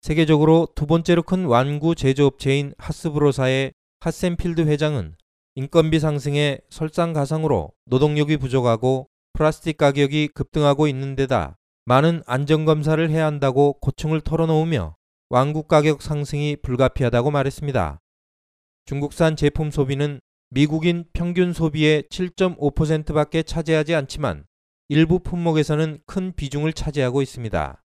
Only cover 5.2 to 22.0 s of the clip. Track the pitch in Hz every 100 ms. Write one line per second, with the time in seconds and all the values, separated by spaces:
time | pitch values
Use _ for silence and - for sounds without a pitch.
5.2 | _ _ _ - 139 170 160 160 156 147
6.2 | 147 143 147 135 _ - 156 170 170 156
7.2 | 139 156 156 117 76 _ _ 127 147 147
8.2 | 147 151 127 131 120 113 127 131 131 _
9.2 | _ - 156 - - 151 147 139 139 151
10.2 | 151 - 135 160 147 139 151 131 135 135
11.2 | 135 123 73 - _ _ - 127 160 170
12.2 | - 127 143 156 156 156 151 156 165 156
13.2 | 156 147 139 127 143 - - - 156 156
14.2 | 151 160 165 156 165 143 82 - _ _
15.2 | _ 120 139 156 151 156 151 147 - 147
16.2 | 147 147 147 143 - 123 131 - 123 120
17.2 | 131 147 135 - 147 127 82 73 _ _
18.2 | _ _ _ _ _ _ - 139 143 -
19.2 | 165 156 147 - 151 151 135 139 147 143
20.2 | _ _ _ 127 147 156 165 170 170 -
21.2 | 175 175 180 165 165 151 151 151